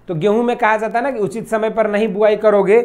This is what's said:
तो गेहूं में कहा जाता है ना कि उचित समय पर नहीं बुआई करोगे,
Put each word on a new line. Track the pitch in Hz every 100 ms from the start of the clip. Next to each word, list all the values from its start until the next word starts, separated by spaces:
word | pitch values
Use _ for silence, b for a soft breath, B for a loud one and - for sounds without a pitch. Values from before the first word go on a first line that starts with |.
| -
तो |
गेहूं | 170 202 214
में | 240 240
कहा | 220 220
जाता | 220 233
है |
ना | 269
कि | 247
उचित | 190 214 -
समय | 220 220
पर | 226 208
नहीं | 208 220
बुआई | 196 214 214
करोगे, | 214 208 190 226